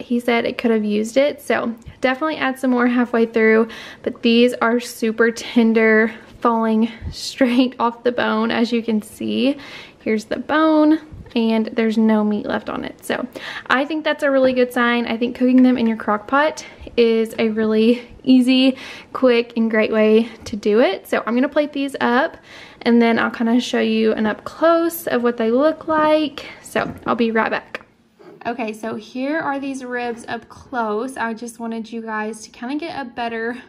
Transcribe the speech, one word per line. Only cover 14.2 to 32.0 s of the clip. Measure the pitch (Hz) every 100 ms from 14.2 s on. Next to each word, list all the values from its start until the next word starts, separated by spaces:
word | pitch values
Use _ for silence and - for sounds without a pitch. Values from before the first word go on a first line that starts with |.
a | 285
really | 269 262
good | 254 247
sign. | 247 240 240 226
I | 226
think | 240 247
cooking | 254 254
them | 254 247
in | 226
your | 220
crock | - 208 -
pot | 277 311 - - - - -
is | 226 226 220 -
a | 226
really | 214 220 220 226 233 - -
easy, | - 254 247 262 262 262 - - -
quick, | - 254 233 233 233
and | 226
great | 214 214
way | 220 214 214 226 -
to | - 208
do | 208 214
it. | 320 - -
So | 240 220
I'm |
gonna | 240 294
plate | 302 294
these | 277 277 269
up, | 240 247 330 - - - - -
and | 240 233
then | 233 226
I'll | 226
kinda | 226 226 247
show | 247 233
you | 226 220 220
an | 214 214
up | 208
close | - - 320 330 339 339 -
of | 247
what | 240 233
they | 226
look | 247 311 311 320
like. | 311 311 311 294 - - -
So | - - - - -
I'll |
be | 233 226
right | 220 214
back. | 208 - - - _ _ _ - - -
Okay, | 247 220
so | 214 226
here | 233 208 254 277 320
are | 285 277
these | 277 262
ribs | 247 247 240 233 -
up | 233 -
close. | - - 247 214 208 262 262
I | 226
just | 226 233 -
wanted | 226 226 220
you | 226